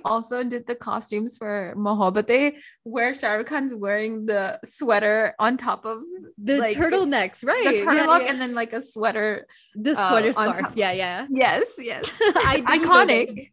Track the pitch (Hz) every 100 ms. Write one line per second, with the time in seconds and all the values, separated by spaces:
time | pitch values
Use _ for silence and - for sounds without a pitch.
0 | - 226 226 247 247 240 240 240 - 208
1 | - 208 233 - 214 208 185 202 208 208
2 | 185 202 208 247 285 294 - _ 233 233
3 | 240 269 220 214 226 294 269 226 202 208
4 | 220 220 220 202 196 - - - 269 208
5 | 214 220 220 - 220 254 247 - 220 226
6 | 330 370 - - 208 277 226 214 330 381
7 | 320 262 190 - 247 466 403 220 202 302
8 | 320 339 254 262 247 240 233 226 269 220
9 | 220 208 214 202 - - _ 214 233 254
10 | 190 220 220 220 214 175 - 214 190 185
11 | 185 180 277 262 247 165 480 - 233 135
12 | - - 415 349 - 285 247 311 330 359
13 | 381 233 - 214 -